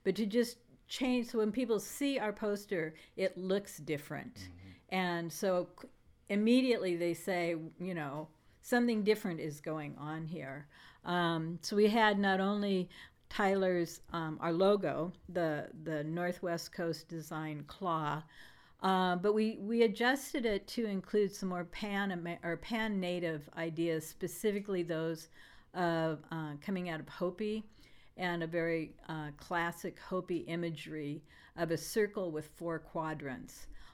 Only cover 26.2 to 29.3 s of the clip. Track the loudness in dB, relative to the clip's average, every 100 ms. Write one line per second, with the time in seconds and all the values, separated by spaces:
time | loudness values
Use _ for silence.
26.2 | -6 -6 -6 -6 -4 -2 -2 -6 -8 -4
27.2 | -4 -2 -4 -4 -8 -16 -20 -20 -18 -6
28.2 | -2 -2 0 0 2 0 -2 -10 -8 -6
29.2 | -6